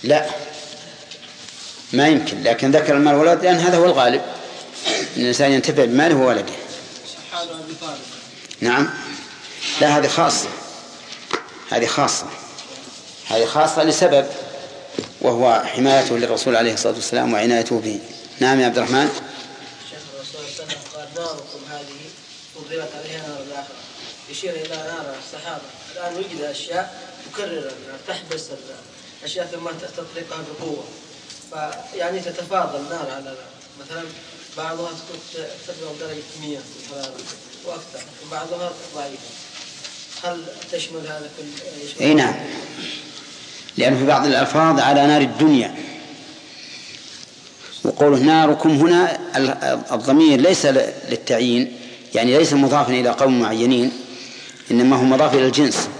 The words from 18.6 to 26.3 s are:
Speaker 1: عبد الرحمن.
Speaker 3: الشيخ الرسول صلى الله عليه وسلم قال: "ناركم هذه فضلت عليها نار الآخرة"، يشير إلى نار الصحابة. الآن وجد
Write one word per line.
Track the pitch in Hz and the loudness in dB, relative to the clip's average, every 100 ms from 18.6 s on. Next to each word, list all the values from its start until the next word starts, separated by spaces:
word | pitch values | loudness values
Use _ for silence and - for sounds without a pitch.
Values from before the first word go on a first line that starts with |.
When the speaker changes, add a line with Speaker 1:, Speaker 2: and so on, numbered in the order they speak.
| 123 | 4
Speaker 1:
عبد | 113 | 2
الرحمن. | 107 131 151 | 2 2 2
Speaker 3:
الشيخ | - - - - - - - - 151 - 135 | -2 -10 -16 -16 -18 -18 -18 -18 -18 -16 -16
الرسول | 139 156 147 - | -16 -14 -14 -14
صلى | |
الله | 156 147 | -12 -12
عليه | |
وسلم | 147 | -12
قال: | 151 147 160 | -16 -12 -10
"ناركم | 170 147 139 143 135 | -8 -10 -14 -18 -14
هذه | 147 143 139 156 - - - - 160 | -14 -14 -16 -18 -20 -20 -20 -20 -20
فضلت | 147 165 151 147 | -10 -10 -8 -12
عليها | 156 160 156 | -14 -12 -12
نار | 143 139 | -14 -12
الآخرة"، | 139 139 120 - - - - - | -14 -14 -16 -20 -18 -18 -20 -16
يشير | 147 185 | -10 -8
إلى | 165 156 160 | -8 -10 -10
نار | 160 160 143 135 - | -10 -10 -10 -12 -14
الصحابة. | - 170 151 139 - - 180 | -14 -12 -12 -14 -20 -16 -10
الآن | 175 175 | -8 -8
وجد | 196 | -8